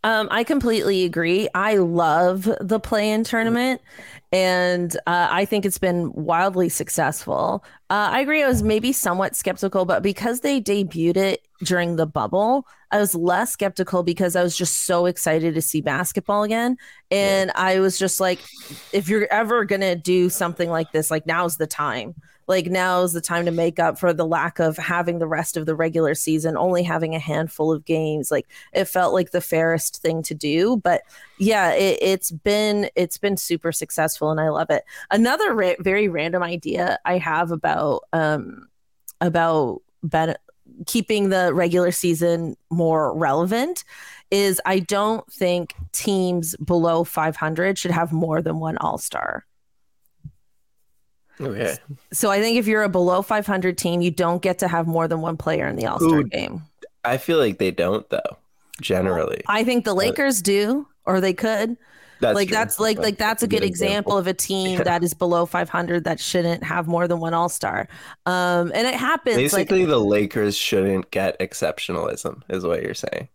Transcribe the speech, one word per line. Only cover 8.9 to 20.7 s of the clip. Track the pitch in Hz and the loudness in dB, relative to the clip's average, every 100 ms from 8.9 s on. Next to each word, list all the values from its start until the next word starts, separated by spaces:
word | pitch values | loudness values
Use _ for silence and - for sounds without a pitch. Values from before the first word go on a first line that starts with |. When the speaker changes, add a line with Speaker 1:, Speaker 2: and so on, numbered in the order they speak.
Speaker 1:
somewhat | 269 202 180 190 - | -2 -2 0 -2 -2
skeptical, | - 180 196 190 | -4 -2 -2 0
but | 180 180 | 0 0
because | 196 196 233 247 | 0 -2 -4 -2
they | 285 277 | 0 -2
debuted | 202 202 185 165 165 175 | 0 0 0 0 0 2
it | 196 - _ _ | 0 -2 _ _
during | 170 180 175 165 | -2 0 0 0
the | 156 | -2
bubble, | 151 107 180 214 269 - - _ | -2 -2 0 2 0 -2 -20 _
I | 208 | 0
was | 208 175 | 2 0
less | 170 180 233 | 0 2 0
skeptical | - 196 - 185 185 | -2 -4 -2 -2 0
because | 175 175 180 180 | 0 0 0 2
I | |
was | 180 - | 0 0
just | 175 - - | -2 -2 0
so | 175 180 | 2 2
excited | 175 - 160 165 156 | 0 0 2 2 0
to | |
see | 156 156 | 0 -2
basketball | 147 135 175 - - 208 | -2 -2 -2 -4 0 0
again. | 208 226 240 254 - - _ | 0 0 0 -2 -6 -20 _
Speaker 2:
Yeah. | 202 | 0
Speaker 1:
And | 196 196 190 - | 2 2 0 0
I | 185 190 | 2 4
was | 190 180 | 2 2
just | 190 - | -2 0
like, | 190 180 - - - 147 - | 0 -2 -8 -20 -18 -18 -4
"If | - 165 | -2 0
you're | 214 208 | 0 2
ever | 208 220 233 214 | 0 2 0 2
gonna | 202 196 175 | 0 0 -2
do | 160 180 180 | 2 2 2
something | - 175 165 | 0 -4 -2
like | 170 | -2